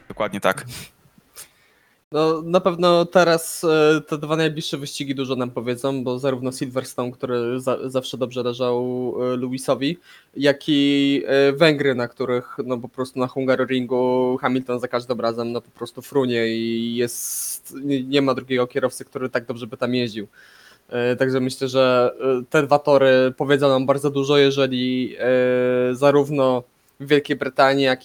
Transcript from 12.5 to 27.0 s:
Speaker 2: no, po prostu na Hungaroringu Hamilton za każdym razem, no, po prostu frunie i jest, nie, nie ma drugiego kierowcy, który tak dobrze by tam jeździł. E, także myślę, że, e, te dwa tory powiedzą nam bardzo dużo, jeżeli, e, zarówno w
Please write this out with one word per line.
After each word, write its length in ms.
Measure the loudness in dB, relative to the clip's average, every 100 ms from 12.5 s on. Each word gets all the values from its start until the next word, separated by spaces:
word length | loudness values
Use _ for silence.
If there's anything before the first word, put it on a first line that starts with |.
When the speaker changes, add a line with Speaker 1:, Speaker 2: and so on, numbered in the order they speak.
| -10 -6
Speaker 2:
no, 120 | -6
po 120 | -6
prostu 300 | -8 -8 -4
na 80 | -4
Hungaroringu 1120 | -2 0 0 2 -2 0 0 2 2 2 0
Hamilton 380 | -2 -2 -4 -6
za 80 | -4
każdym 340 | -6 -4 -4
razem, 300 | -4 -4 -4
no, 100 | -6
po 100 | -10
prostu 300 | -14 -14 -14
frunie 460 | -4 -2 0 0 0
i 480 | -2 -4 -4 -4 -4
jest, 800 | -4 -4 -10 -8 -8 -10 -14 -10
nie, 200 | -4 -4
nie 180 | 0 0
ma 120 | 0
drugiego 340 | -2 -2 -2 -2
kierowcy, 380 | -2 -4 -6 -14
który 240 | -8 -4
tak 160 | -4 -6
dobrze 220 | -10 -10
by 100 | -6
tam 180 | -4 -2
jeździł. 320 | -4 -6 -12 _ -20 -20 -20 _ -10
E, 260 | -4 -2 0
także 240 | 0 0
myślę, 280 | -2 -4 -4
że, 480 | 2 4 4 2 0 -2 -2
e, 40 | 0
te 140 | 0
dwa 160 | 4 2
tory 540 | 4 4 6 6 4 0
powiedzą 320 | 0 2 4
nam 160 | 2 0
bardzo 240 | -4 -4
dużo, 280 | -2 0 4
jeżeli, 800 | 4 4 0 0 -2 -2 -4 -4
e, 760 | 0 2 2 2 2 2 0 2
zarówno 680 | 4 4 2 2 2 2 -4 _ _
w 80 | -12